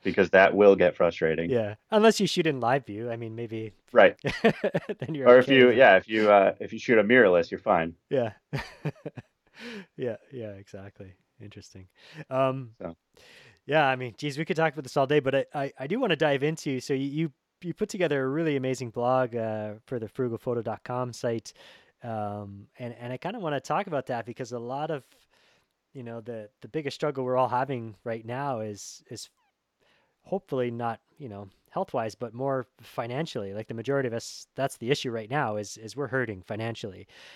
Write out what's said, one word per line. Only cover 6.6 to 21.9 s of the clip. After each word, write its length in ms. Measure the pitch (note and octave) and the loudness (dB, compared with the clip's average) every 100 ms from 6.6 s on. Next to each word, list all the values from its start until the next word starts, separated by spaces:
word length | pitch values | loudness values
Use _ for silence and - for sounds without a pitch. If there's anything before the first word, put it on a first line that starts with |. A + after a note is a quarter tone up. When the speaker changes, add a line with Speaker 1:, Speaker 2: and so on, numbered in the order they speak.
Speaker 1:
if 100 | G2+ | -6
you 60 | A2 | -6
shoot 180 | - A2+ | 2 4
a 40 | |
mirrorless, 460 | G2+ B2+ G#2 F2 E2 | 6 8 8 6 2
you're 80 | F#2 | -2
fine. 340 | - F2+ E2 E2+ - | 0 2 0 -6 -6
Speaker 2:
Yeah. 220 | C#3 A#2 - _ | -4 -2 -6 _
<laughs> 80 | C#3 - - D3 - D3+ - - _ _ - A#3 A3 F#3 - | -10 -10 -10 -10 -10 -12 -16 -18 _ _ -20 -16 -16 -16 -10
Yeah, 200 | B2+ G#2+ _ | -8 -8 _
yeah, 220 | C3 A2 | -16 -14
exactly. 600 | G2 G2+ G2+ G2 - F#2+ F#2 _ _ | -16 -18 -18 -18 -20 -20 -20 _ _
Interesting. 480 | G#2 G#2 - F#2+ F#2+ _ - D#3 D3 | -20 -20 -20 -20 -20 _ -20 -20 -8
Um, 400 | C3 C3+ C3 B2 A2 | -2 -2 -2 -10 -14
Speaker 1:
So. 140 | F2+ E2 _ _ - - - _ - | -14 -14 _ _ -20 -20 -20 _ -2
Speaker 2:
yeah, 180 | D3+ C#3 | 2 2
I 100 | C3 | 0
mean, 200 | B2+ G#2 | -6 -8
geez, 180 | D3 C#3 | -8 -6
we 60 | D#3+ | -4
could 100 | D#3 | 0
talk 180 | D#3+ | -2
about 80 | D3 | -2
this 140 | C#3 - | -4 0
all 80 | C3+ | 2
day, 140 | D3 | 2
but 160 | C3+ C3+ | 2 0
I, 100 | B2+ | -2
I, 200 | D3 C#3 - | -6 -8 -8
I 60 | C#3 | -6
do 120 | G#3+ | -4
wanna 160 | B3 D#3 | -2 0
dive 260 | D#3 C#3 | 2 2
into, 380 | C#3+ D#3+ - C3 | 0 -4 -4 -6
so 160 | - C3+ | -4 -4
you, 100 | C#3 | -4
you, 260 | D3 E3 - _ _ | -4 -4 -6 _ _
you 120 | F3 D#3+ | -12 -6
put 120 | G#3 | -6
together 360 | G3+ E3+ C#3+ | -2 0 0
a 40 | C3 | -2
really 280 | D3 E3 C#3+ | -2 0 0
amazing 340 | C3 C3 B2 | -2 -4 -6
blog, 460 | A#2 A#2+ C3 B2+ A#2 | -4 0 0 0 -2
uh, 380 | A2 A2 G#2+ G#2+ _ | -4 -6 -8 -12 _
for 140 | B2 | -8
the 80 | A2 | -8
frugal 320 | - B2+ A#2 | -4 -4 -4
photo 240 | - A#2+ | -4 -4
dot 200 | A2+ G#2 | -4 -8
com 300 | - B2 B2+ | -8 -6 -6
site. 400 | A#2 B2+ A2+ - - - - _ | -6 -4 -4 -8 -18 -20 -20 _